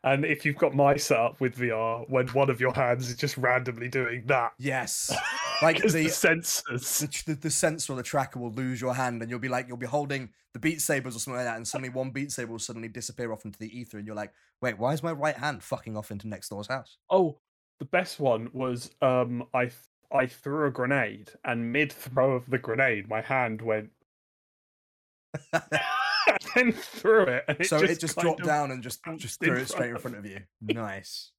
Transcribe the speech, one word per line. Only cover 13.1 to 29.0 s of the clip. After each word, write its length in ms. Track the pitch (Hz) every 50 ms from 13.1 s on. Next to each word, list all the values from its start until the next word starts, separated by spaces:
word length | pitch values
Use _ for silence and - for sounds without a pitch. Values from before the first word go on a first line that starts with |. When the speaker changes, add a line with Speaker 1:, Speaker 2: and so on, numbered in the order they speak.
| 113 - 123 117
Speaker 2:
off 120 | 113 107 -
into 140 | 107 98 -
the 180 | 110 110 -
ether, 220 | 123 120 - - 107
and 80 | 104
you're 100 | 107 110
like, 180 | 104 104 101 _ _ _ _ _ _
"Wait, 160 | - 127 110 98
why 160 | 110 127 151
is 80 | 151
my 100 | 143 170
right 240 | 165 143 147 156 143
hand 280 | - 127 151 139 101 -
fucking 340 | - 139 120 - 113 110 104
off 140 | 104 -
into 160 | 110 101 98 110
next 220 | 104 92 - -
door's 180 | 107 101 104 -
house?" 320 | 131 131 - _ - _ _ _
Speaker 1:
Oh, 300 | 180 190 185 160 143 _ _ _ _ _ _ _ _ _
the 60 | -
best 340 | - - 180 185 - - -
one 320 | 147 131 117 110 113 120 -
was, 380 | 127 131 131 123 123 123 - _ _
um, 460 | - 131 127 127 127 120 120 120 123 -
I 120 | - 127 123
th-, 240 | 123 123 - - _ _ _ _ _
I 160 | - 139 127 127
threw 400 | 127 - _ 143 139 156 151 143
a 40 |
grenade, 600 | 123 127 123 123 139 139 120 104 107 104 104 - - - _
and 280 | - 123 117 117 117 120
mid-throw 600 | 135 151 143 - - - 135 123 131 127 139 131
of 180 | 123 123 -
the 80 | 127 123
grenade, 500 | - - 113 110 135 131 117 104 98 107
my 120 | 107 110
hand 420 | 110 - 135 131 123 113 110 107 117
went 280 | 113 110 107 107 110 _ _ _ _ _ _ _ _ _ _ _ _ _ _ _ _ _ _ _ _ _ _ _ _ _ _ _ _ -
<laughs> 200 | 156 - _ -
and 100 | - - - 156 147 - - - - - - - - - - - 190 - - -
then 160 | 247 254 240
threw 520 | - - - - - 220 - 202 220 220 196
it, 220 | 143 123 127 - -
and 120 | 147 -
it 60 | 170
Speaker 2:
So 140 | 190 165 151
Speaker 1:
just 140 | 156 185 175
Speaker 2:
it 60 | -
just 160 | 165 156 -
Speaker 1:
kind 100 | - 170
Speaker 2:
dropped 160 | 170 156 -
Speaker 1:
of 40 | 180
Speaker 2:
down 240 | 170 151 147 147 135
and 140 | 131 131 110
just, 200 | 123 - -